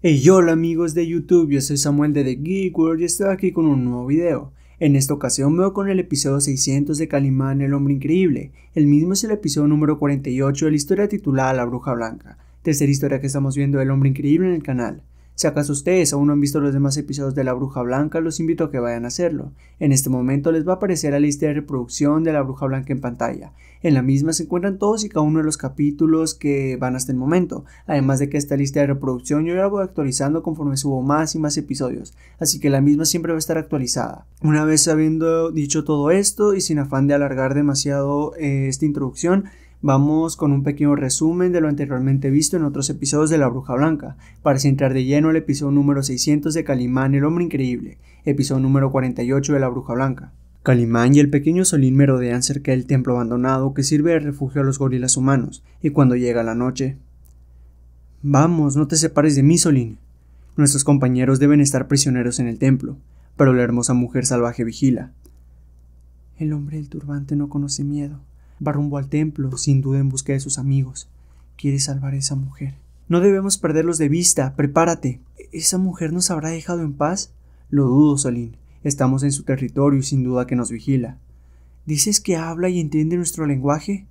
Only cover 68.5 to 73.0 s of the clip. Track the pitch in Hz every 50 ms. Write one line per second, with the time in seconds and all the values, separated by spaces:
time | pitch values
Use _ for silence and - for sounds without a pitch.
68.5 | - - 151 151 143 143 147 147 143 143 135 139 151 151 156 156 151 - 139 131
69.5 | 131 - - 143 139 135 131 135 135 139 139 135 131 135 - - 139 135 139 143
70.5 | - - 131 139 135 139 131 127 131 - - - - - - - - - - -
71.5 | - - - 143 139 139 139 147 139 139 135 139 139 139 139 - 143 135 135 135
72.5 | - - 143 139 139 - - - - -